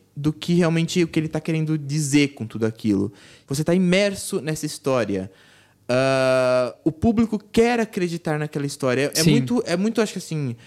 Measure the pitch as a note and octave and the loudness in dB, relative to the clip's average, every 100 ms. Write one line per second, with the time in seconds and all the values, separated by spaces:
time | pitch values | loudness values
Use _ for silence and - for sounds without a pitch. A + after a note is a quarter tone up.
0 | _ D3 D3 D3+ - F3 E3 E3 E3 F3+ | _ -6 -4 -2 0 2 4 2 0 0
1 | E3 E3 D#3 D#3 E3 D#3+ D#3 D#3 C#3 D3+ | 0 0 -2 -4 -2 -2 -2 -2 -2 -2
2 | C#3+ C#3+ C#3+ C#3 A2 G#2+ A2 A2 A2 G2 | 2 2 2 -2 -10 -4 -4 -2 0 0
3 | G2+ - - - - C#3 D#3 F3+ F3+ F#3 | -2 -6 -20 -20 -8 -4 0 2 4 2
4 | G3+ G3 - F#3+ D3+ D#3 D3+ - C#3 C3 | 2 -2 -6 -6 -4 -6 -8 -6 -2 0
5 | G2+ F#2+ F#2+ - - _ _ _ - B2+ | 0 -4 -6 -14 -20 _ _ _ -2 0
6 | C3+ C3+ C3 C3 B2+ B2+ B2 - D#3 D3+ | 2 2 2 2 2 2 0 -2 -4 0
7 | A#3 A3 A3+ G#3 - - A#3 A#3+ A3 G#3 | 2 2 0 -2 0 2 4 2 -2 -4
8 | F3 E3 E3 D3+ D3+ D3+ C#3+ - C3 B2 | -4 -4 -4 -4 -4 -4 -6 -2 0 0
9 | C#3+ - E3 - B2+ A#3+ - F3 G#3+ A3+ | 0 2 2 2 2 -2 -2 -2 0 0
10 | G#3 F#3 - D#3 C3+ A#2 | -2 -4 -8 -6 -6 -8